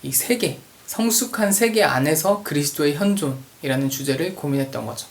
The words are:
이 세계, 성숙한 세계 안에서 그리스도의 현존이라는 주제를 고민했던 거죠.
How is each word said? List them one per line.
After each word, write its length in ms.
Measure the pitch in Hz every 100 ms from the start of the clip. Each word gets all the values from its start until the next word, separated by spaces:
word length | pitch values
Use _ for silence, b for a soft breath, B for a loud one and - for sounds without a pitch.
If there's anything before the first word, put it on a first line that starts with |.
이 80 | -
세계, 460 | 135 - 240 180 - - - -
성숙한 640 | - 233 226 233 - 202
세계 320 | 202 233 220
안에서 580 | 180 131 139 156 185 202
그리스도의 520 | - 147 143 - 147 147
현존이라는 920 | 202 196 151 131 - - 143 135 139
주제를 460 | 135 135 135 180 190
고민했던 500 | 147 139 135 127 110
거죠. 220 | 117 -